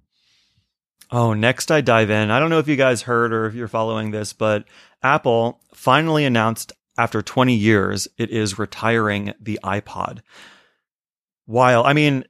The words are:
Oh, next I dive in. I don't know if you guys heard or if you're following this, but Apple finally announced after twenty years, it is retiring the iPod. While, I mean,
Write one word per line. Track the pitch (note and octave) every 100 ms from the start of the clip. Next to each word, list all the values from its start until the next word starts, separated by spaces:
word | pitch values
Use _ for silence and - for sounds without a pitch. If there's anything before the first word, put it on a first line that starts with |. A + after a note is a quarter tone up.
| _ _ _ _ _ _ _ _ _ _ -
Oh, | A#2+ A#2 G#2+
next | A2+ C3 -
I | D#3
dive | B2+ A2+ G#2+
in. | G#2+ G#2+
I | A#2+
don't | D#3+
know | D#3+
if | D3+
you | C#3
guys | C3+ A#2+
heard | - A#2+ A#2
or | A2+ A2
if |
you're | A#2 A2+
following | A2+ A2 A2 G#2+
this, | G#2+ G#2
but | - A2 G#2 - - - _
Apple | C3 D3+ C3+ A#2 A#2 - _ -
finally | - C3+ D#3+ D3+ C#3+
announced | A#2 A2 A2+ - - _ -
after | A#2 G#2+
twenty | - - B2+ A#2
years, | G#2 G#2+ F#2+ G2 - -
it | A#2
is | A2+ G#2+ G2
retiring | G#2 - A2+ A#2 G#2+ G2+ G2+ -
the | G#2+ G#2
iPod. | F#2+ G2+ - F#2+ F#2 G2+ _ - - - _ _ _ _ _ _ _ _ -
While, | A2+ B2+ A#2
I | C3+
mean, | D3+ D3 C3+ -